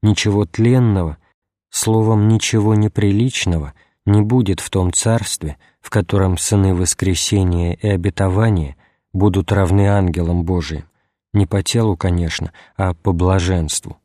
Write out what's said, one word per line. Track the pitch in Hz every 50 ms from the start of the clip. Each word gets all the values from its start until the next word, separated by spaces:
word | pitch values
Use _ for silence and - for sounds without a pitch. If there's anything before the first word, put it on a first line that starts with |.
ничего | - 107 - - - 113 98 101 104
тленного, | - _ - 113 117 123 127 123 113 104 95 87 80 76 - _ _ _ _ _ _ _ _ _ _
словом, | - - - - 110 110 110 110 113 107 104 107
ничего | 110 110 - - - 113 104 107 110
неприличного | 107 107 107 - - 104 101 98 104 113 131 123 - - 95 87 82 73 69 - _ _ _ _ _ _
не | - 101 104 107
будет | 104 120 127 120 98 98 -
в | - -
том | - 95 92 90 87
царстве, | - - 113 113 113 98 - - - - 76 73 _ _ _ _ _
в | _ -
котором | - 107 98 - - 101 98 92 92 87
сыны | - - - 101 98 95 92
воскресения | 87 92 92 - _ - 95 92 82 - - - 101 95 92 87 87 87 85 87
и | - - 107
обетования | 101 92 87 98 90 - 98 95 92 98 110 113 107 90 78 69 71 _ _ _ _ _ _ _ _
будут | 92 95 104 92 98 95 - 107
равны | 101 98 85 90 101 101
ангелам | 101 101 101 98 90 80 87 85 82 87 87 87
Божиим, | 85 92 90 78 - 78 73 76 _ _ _ _ _ _ _ _ _ _
не | 104 101
по | 90 - 101 95
телу, | - - 117 113 110 98
конечно, | 82 - 95 87 87 85 80 - - 87 85 _ - - _ _
а | - 98 95 87
по | _ _ 104 95
блаженству. | 82 87 90 95 95 87 87 95 90 80 76 - - - - - _ _